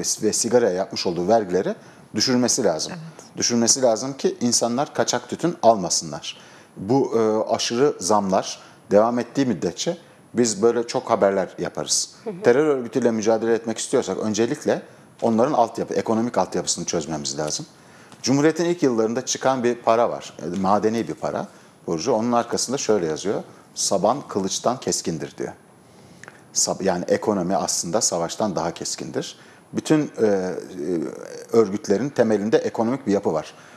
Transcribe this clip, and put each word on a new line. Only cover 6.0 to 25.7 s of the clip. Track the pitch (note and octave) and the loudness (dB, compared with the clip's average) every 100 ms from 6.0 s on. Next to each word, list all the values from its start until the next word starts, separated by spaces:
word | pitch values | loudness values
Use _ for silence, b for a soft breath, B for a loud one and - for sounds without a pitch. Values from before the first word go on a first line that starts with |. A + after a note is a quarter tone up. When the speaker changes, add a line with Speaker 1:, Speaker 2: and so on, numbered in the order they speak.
| E2 D2+ - B B B B - | -4 -8 -12 B B B B -10
Speaker 1:
Bu, | F#2+ C3+ - A2+ | 0 0 2 2
e, | A2 A2 - | 2 2 0
aşırı | A2+ - A#2+ C#3+ - | -2 -2 0 0 0
zamlar | F2 G#2+ G2 G2 - - B B - | 2 2 4 0 0 -8 B B 2
devam | G2+ A2+ A#2+ | 4 6 2
ettiği | A#2 - C3 | -2 0 0
müddetçe | F2 F2 - - F3 B B - | 0 -2 -4 -4 -6 B B -6
biz | A2 A#2+ F#2+ | 0 0 4
böyle | A#2 A#2 A#2 | 2 2 0
çok | C3 - | -4 0
haberler | A2 G2+ G2 F2 - | 2 4 2 -2 -4
yaparız. | E2+ - D2+ - - - | -6 -6 -4 -2 -4 -10
Speaker 2:
Hı | - | -12
hı. | F3 | 0
Speaker 1:
Terör | A#2 B2 D#3 | 4 4 4
örgütüyle | C3+ A#2 C3+ A#2+ | 0 -2 0 2
mücadele | A2 G#2 A2+ A2+ | 2 2 2 2
etmek | A2+ A2+ A2 | 0 -2 -6
istiyorsak | - C3 G2 F#2+ | -2 -2 0 -2
öncelikle | G#2+ G#2 A#2+ D3 G2+ - - B B - | -2 0 0 0 -2 -2 -4 B B -4
onların | A#2 A2 C3+ | 0 2 2
altyapı, | C#3+ A#2 - - | 2 2 0 -4
ekonomik | - G2+ A2 A#2+ G2+ | -2 0 -2 0 -2
altyapısını | F2+ F#2 D2+ - | -2 -2 -4 -4
çözmemiz | E2+ F2 D2+ D#2 C#2+ C#2 | -4 -4 -4 -6 -6 -6
lazım. | D2+ - D3+ B B B B B | -4 -6 -10 B B B B B
Cumhuriyet'in | A#2+ C#3 D#3 D#3+ | 0 2 4 2
ilk | E3+ F3 | 0 2
yıllarında | C#3 A2+ A2 A#2+ B2+ | 2 2 0 -2 -4
çıkan | C#3 C3 C3 | -2 0 2
bir | A#2+ | 0
para | A#2+ - A2+ A2 | 0 2 4 2
var. | C#2+ - - | 0 -8 -12
E, | D#2+ F2+ | -8 -2
madeni | F#2 G#2 G#2+ A2+ D#2 | 2 2 2 0 -4
bir | |
para. | D#2 D2+ E2+ - B B B - | -6 -6 -6 -8 B B B -6
Burcu. | E2 F#2+ | -4 0
Onun | A2+ A#2+ | 0 2
arkasında | A#2+ A2+ G2+ - C3+ | 0 0 -2 -4 -2
şöyle | - G#2+ E2 | 0 0 0
yazıyor. | D2+ F#2 C#3+ - B B | -2 -4 -4 -6 B B
"Saban | - - G2 G2+ C#3 - | -8 -2 2 2 0 -2
kılıçtan | G#2 F#2+ - A#2 - | -4 -4 -2 -2 -2
keskindir." | - - - D#2+ - - | -4 -4 -4 -6 -8 -8
diyor. | B1 - - | -10 -10 -20